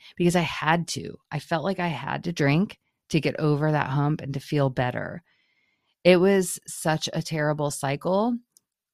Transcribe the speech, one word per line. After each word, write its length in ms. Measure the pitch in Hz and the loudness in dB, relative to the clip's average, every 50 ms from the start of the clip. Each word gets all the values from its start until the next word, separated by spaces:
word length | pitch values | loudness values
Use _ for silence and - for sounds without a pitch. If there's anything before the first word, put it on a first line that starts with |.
| - - - | -20 -14 -4
because 200 | - 175 175 170 | 0 2 2 4
I 60 | 180 | 2
had 460 | 165 - - - 143 151 165 175 165 - | 0 0 -4 -2 0 2 2 2 0 -4
to. 280 | - - - - - - _ _ | -6 -8 -8 -10 -12 -16 _ _
I 80 | - 147 | -8 -8
felt 240 | - - 170 160 143 | -4 -4 -4 -2 -2
like 160 | 190 190 185 | -2 -2 -2
I 80 | 175 | -2
had 360 | 175 147 120 - - - 139 - | -4 -4 -6 -6 -6 -6 -6 -6
to 60 | 175 | -6
drink 460 | 170 - 147 139 143 165 202 - - - _ _ _ _ _ - | -2 0 2 4 4 4 2 0 -4 -12 _ _ _ _ _ -2
to 100 | - 156 | -2 0
get 200 | - 143 - - | 0 0 -2 0
over 320 | 151 151 147 139 156 156 | 0 0 2 2 2 0
that 180 | 151 143 - - | 0 0 0 0
hump 320 | 135 143 143 147 156 - | 0 0 2 0 0 -2
and 140 | - 139 135 | -4 -6 -8
to 40 | 139 | -8
feel 300 | - - 156 147 139 135 | -6 -2 0 2 2 2
better. 540 | 123 - 123 123 123 110 95 - - - - _ _ _ _ _ _ _ _ _ _ _ _ _ _ _ - | 0 0 -2 -2 -4 -6 -8 -8 -10 -14 -16 _ _ _ _ _ _ _ _ _ _ _ _ _ _ _ 6
It 140 | 175 185 | 6 6
was 420 | 175 180 196 202 190 185 - - - - | 8 6 6 4 4 2 0 -4 -8 -12
such 420 | - - - - 165 156 156 - - | -14 -12 -4 -2 -2 -2 0 -2 -4
a 120 | - 160 - | -4 -6 -4
terrible 480 | - 160 156 151 151 151 151 147 147 | -4 -4 -2 0 0 0 -2 -2 -4
cycle, 680 | - - - 135 143 143 - 175 185 196 220 247 240 233 - _ _ _ _ _ _ _ _ _ | -4 -4 -4 -4 -4 -4 -2 0 0 2 2 0 -2 -4 -8 _ _ _ _ _ _ _ _ _